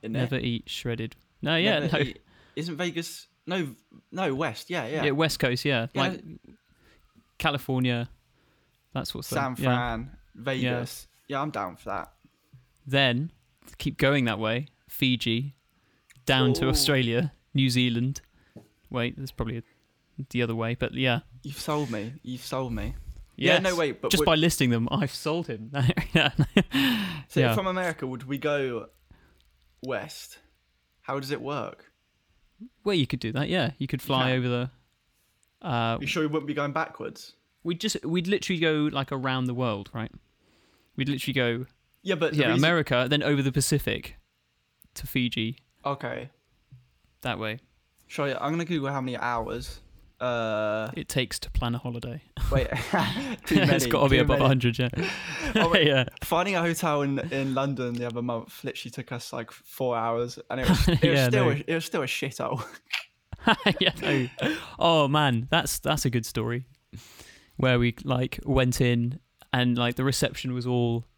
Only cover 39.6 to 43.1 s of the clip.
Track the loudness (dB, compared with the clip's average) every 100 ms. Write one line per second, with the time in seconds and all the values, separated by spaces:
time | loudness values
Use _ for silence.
39.6 | -2 -2 -6 -8 -8 -10 _ _ _ _
40.6 | _ _ _ -6 -4 -2 -2 0 0 0
41.6 | -6 _ _ _ -4 0 0 2 4 6
42.6 | 4 4 2 2 2